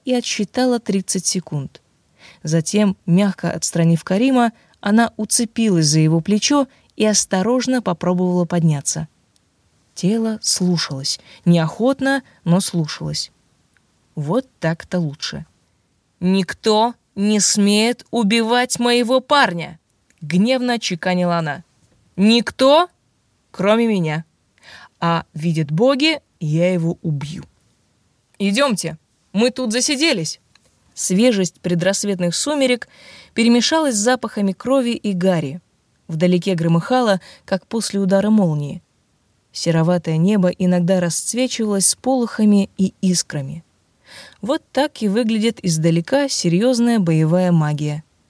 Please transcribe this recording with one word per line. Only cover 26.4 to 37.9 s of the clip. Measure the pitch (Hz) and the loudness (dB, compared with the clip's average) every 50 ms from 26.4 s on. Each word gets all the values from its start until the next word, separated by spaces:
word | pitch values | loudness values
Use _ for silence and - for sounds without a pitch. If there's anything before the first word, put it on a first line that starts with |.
| 160 151 151 165 175 185 | -6 -2 0 0 2 2
его | 185 170 165 165 - - | 0 0 -2 -2 -4 -4
убью. | - 165 147 139 143 143 160 - - - _ _ _ _ _ _ _ _ _ _ _ _ _ _ _ _ _ - | -4 -6 -6 -6 -6 -10 -12 -14 -16 -18 _ _ _ _ _ _ _ _ _ _ _ _ _ _ _ _ _ -4
Идёмте, | 196 202 196 262 285 269 208 - - 160 160 - _ _ _ _ _ _ | -2 0 2 2 2 0 0 -2 -4 -8 -10 -12 _ _ _ _ _ _
мы | - 202 240 254 | -2 0 0 0
тут | 247 254 254 214 | 0 -2 -4 -4
засиделись". | 220 254 247 302 294 254 320 330 254 175 160 - - - _ _ _ _ _ _ _ _ _ _ _ | -2 -2 -2 -2 -2 0 0 0 0 -2 -4 -6 -10 -14 _ _ _ _ _ _ _ _ _ _ _
Свежесть | - - - 180 202 240 254 214 196 185 165 - _ | -10 -4 -2 2 4 4 4 4 2 0 -4 -6 _
предрассветных | - 170 180 165 175 190 196 - - 202 196 175 180 175 165 | -6 -4 -2 0 0 0 -2 -2 -4 -4 -4 -2 -2 -2 -2
сумерек | - - 285 302 285 269 247 247 233 - - _ - - - - - - - - | -4 -4 -2 0 0 0 0 0 -2 -6 -10 _ -20 -20 -20 -20 -20 -20 -8 -2
перемешалась | 220 226 233 233 240 220 - 320 320 311 277 226 | 2 4 4 4 4 2 2 2 2 2 0 0
с | 202 | 0
запахами | 208 247 254 254 - 220 - 214 202 190 185 | 0 0 0 0 -2 -6 -4 -2 -2 -2 -2
крови | - - 240 269 277 240 240 | -4 -2 0 0 0 0 0
и | 226 - - 208 190 | -2 -4 -4 -4 -2
гари. | 175 185 190 180 160 147 131 151 175 - _ _ _ _ _ _ _ _ | 0 0 0 0 0 -2 -4 -8 -12 -16 _ _ _ _ _ _ _ _
Вдалеке | - 160 156 180 180 180 175 - 202 185 | -10 -4 0 2 2 2 2 0 -2 -2
громыхало, | 160 170 165 170 170 - - 254 254 247 214 190 175 - - - - _ | 0 0 2 2 0 0 0 0 2 2 2 0 0 -4 -10 -20 -20 _
как | - 196 180 - | -6 -6 -6 -6
после | - 226 226 - - | -6 -6 -6 -4 -4